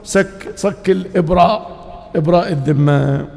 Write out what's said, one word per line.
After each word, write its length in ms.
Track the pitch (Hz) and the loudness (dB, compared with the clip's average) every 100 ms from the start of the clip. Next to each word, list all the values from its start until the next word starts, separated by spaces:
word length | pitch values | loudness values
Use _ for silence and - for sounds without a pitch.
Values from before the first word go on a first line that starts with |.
سك، 500 | 208 196 190 - - - | -2 -2 -2 -6 -14 -6
صك 340 | 196 - - | -6 -4 -2
الإبراء، 800 | 185 185 - 160 180 175 214 - - - - - - | -2 0 -2 2 4 4 2 -6 -16 -18 -18 -6 -2
إبراء 360 | 151 175 175 | 2 2 2
الذمة. 760 | 156 135 143 143 143 139 139 147 | -2 0 2 4 2 2 -2 -4